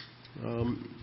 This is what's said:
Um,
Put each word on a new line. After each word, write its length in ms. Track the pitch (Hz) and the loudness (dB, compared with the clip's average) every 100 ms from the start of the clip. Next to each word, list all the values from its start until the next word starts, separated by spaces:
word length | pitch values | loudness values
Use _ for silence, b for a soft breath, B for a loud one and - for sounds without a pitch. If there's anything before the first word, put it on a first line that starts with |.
| B B - - | B B -10 -4
Um, 540 | 113 117 120 - - - | 0 4 4 4 -2 2